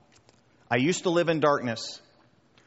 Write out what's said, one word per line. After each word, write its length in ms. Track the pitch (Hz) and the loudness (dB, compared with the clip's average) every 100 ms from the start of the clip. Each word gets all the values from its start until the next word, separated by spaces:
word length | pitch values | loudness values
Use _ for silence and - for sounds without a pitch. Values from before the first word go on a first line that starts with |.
| _ _ _ _ _ _ - | _ _ _ _ _ _ -4
I 60 | 123 | 0
used 260 | 143 180 | 0 0
to 60 | 185 | 0
live 180 | 170 165 | 0 2
in 140 | 160 | 2
darkness. 600 | 147 143 123 110 - - _ _ _ _ _ _ | 2 2 -2 -6 -10 -16 _ _ _ _ _ _